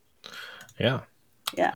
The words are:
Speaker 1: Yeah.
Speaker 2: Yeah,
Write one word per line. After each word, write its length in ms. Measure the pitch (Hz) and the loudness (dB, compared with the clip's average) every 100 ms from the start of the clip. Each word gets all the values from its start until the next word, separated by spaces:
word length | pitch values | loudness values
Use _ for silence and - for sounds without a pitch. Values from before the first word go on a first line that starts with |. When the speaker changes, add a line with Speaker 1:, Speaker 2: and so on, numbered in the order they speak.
| _ _ - - - - - - | _ _ -16 -14 -14 -14 -16 2
Speaker 1:
Yeah. 220 | 117 131 - _ _ _ - - | 2 2 -4 _ _ _ -6 2
Speaker 2:
Yeah, 160 | 170 | 2